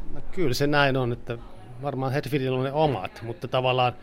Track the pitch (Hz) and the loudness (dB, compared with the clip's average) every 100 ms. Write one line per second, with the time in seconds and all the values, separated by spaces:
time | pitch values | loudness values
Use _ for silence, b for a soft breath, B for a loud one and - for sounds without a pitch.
0 | - - - 190 151 120 143 147 143 135 | 0 0 2 2 2 2 4 4 4 2
1 | 120 120 - 117 - - - 120 139 131 | 0 -2 -6 -8 -10 -14 -14 -8 -6 -4
2 | 135 139 - 147 131 131 135 143 156 110 | -2 -2 -2 -2 0 0 0 2 2 2
3 | 92 - 117 117 123 131 127 127 123 - | -4 -10 -10 -8 -4 0 2 4 2 0